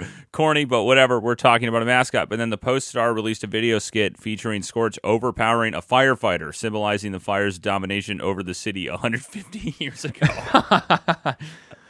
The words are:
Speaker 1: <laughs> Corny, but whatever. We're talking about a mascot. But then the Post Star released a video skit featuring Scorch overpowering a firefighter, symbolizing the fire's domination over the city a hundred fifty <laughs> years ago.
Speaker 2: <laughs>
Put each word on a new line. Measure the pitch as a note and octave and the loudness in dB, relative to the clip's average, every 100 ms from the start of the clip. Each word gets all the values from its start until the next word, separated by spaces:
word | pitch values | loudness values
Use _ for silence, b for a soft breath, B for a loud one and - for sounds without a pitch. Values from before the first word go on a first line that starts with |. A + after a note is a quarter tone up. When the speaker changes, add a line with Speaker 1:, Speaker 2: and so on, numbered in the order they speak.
| F#2+ B | -12 B
Speaker 1:
<laughs> | B | B
Corny, | - D#3 D3+ | 0 2 2
but | C#3 A#2+ | 2 2
whatever. | G#2 C3 B2+ B2 | 4 6 6 4
We're | A2+ | 2
talking | A#2 C3 A#2 A#2+ | 4 4 4 2
about | A#2 | 0
a | A2+ | 2
mascot. | B2+ B2+ A#2+ E2 | 2 2 0 -2
But | A2 | -2
then | A#2 | -2
the | G#2+ | -2
Post | B2+ C3 - | 0 -2 -2
Star | B2 A#2 A2 | 0 0 0
released | G#2+ A2 | -2 -4
a | G#2+ | -4
video | A2 A#2 A2 | -2 2 0
skit | - A2 G2+ - | 0 0 0 -2
featuring | A2 G#2+ A#2 G#2 | -8 -6 -4 -4
Scorch | F#2 A#2 A2+ - | -4 -2 -2 -2
overpowering | - A2+ B2 A2 A2+ A#2 A2 | 0 0 0 0 2 2 0
a | E2 | -2
firefighter, | - B2+ C3+ B2+ G#2+ F2 D#2+ | 0 4 4 4 0 0 -4
symbolizing | - A2+ G#2+ G#2 G#2 G#2 | -6 -6 -2 -2 -2 -4
the | F#2+ | -8
fire's | - G2 G2+ F2+ | -4 0 0 -2
domination | G2+ G2 F#2+ G2+ G2+ G2+ | -2 -2 -2 -4 -4 -4
over | F#2 F#2+ | -4 -4
the | F2+ | -6
city | F2+ - F#2+ D2 | -6 -6 -6 -6
a | E2+ | -4
hundred | A#2+ A#2+ - | -4 -4 -8
fifty | G#3 - G3+ F#3 - | -16 -16 -10 -10 -8
<laughs> | |
years | C#3 - D3 | -10 -8 -10
ago. | - D3+ | -2 -2
Speaker 2:
<laughs> | - - C4+ - F3+ - E3 - E3 D3+ B2+ D#3 B B B B | -2 0 0 2 0 2 0 0 -4 -4 -8 -14 B B B B